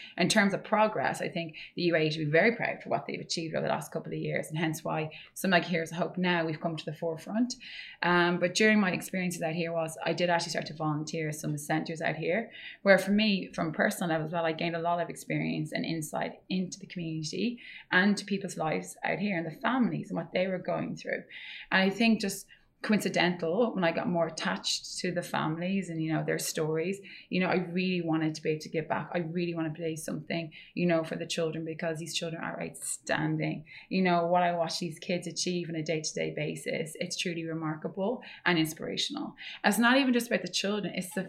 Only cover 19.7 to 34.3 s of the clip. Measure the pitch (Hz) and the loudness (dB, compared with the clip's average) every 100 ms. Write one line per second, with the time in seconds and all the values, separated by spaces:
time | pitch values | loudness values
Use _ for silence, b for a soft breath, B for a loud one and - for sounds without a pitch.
19.7 | 262 208 151 - 180 165 - 190 180 180 | 2 2 0 -4 -6 -2 0 0 -2 -4
20.7 | 165 - 160 - - - B B B B | -4 -4 -6 -6 -6 -6 B B B B
21.7 | 190 190 196 226 220 196 190 - b b | 4 4 4 4 4 2 -4 -10 b b
22.7 | _ - 208 190 175 170 180 165 185 233 | _ 2 2 4 4 4 2 0 2 2
23.7 | 196 170 160 - 175 165 - 180 196 - | 4 2 2 0 2 0 0 -4 -2 -2
24.7 | - - - 180 175 170 143 156 160 180 | -4 -6 -4 -2 -2 -2 0 0 0 0
25.7 | 196 175 165 160 156 156 165 - - 156 | -2 -2 -2 0 0 0 0 -2 -2 0
26.7 | 160 170 196 B B B 180 180 185 170 | 0 -2 -4 B B B 0 2 2 0
27.7 | 175 185 180 165 160 156 156 160 156 - | -2 0 0 2 2 0 -2 -2 -2 -2
28.7 | 160 156 - 151 180 160 175 175 165 160 | -6 -2 -4 -2 -4 -2 -2 -2 -2 -4
29.7 | 160 165 160 - 151 151 165 160 B B | -4 -4 -4 -6 -6 -4 -6 -6 B B
30.7 | - 175 165 160 170 165 - 160 160 160 | 0 4 4 2 -6 -4 -2 0 -2 -6
31.7 | 160 170 156 165 - 170 165 165 - 170 | -4 -4 -4 -4 -4 -4 -4 -6 -6 -8
32.7 | 156 - - - 151 156 156 156 147 - | -8 -8 -8 -2 0 2 0 0 -2 -8
33.7 | B B 190 180 175 170 | B B 2 4 4 4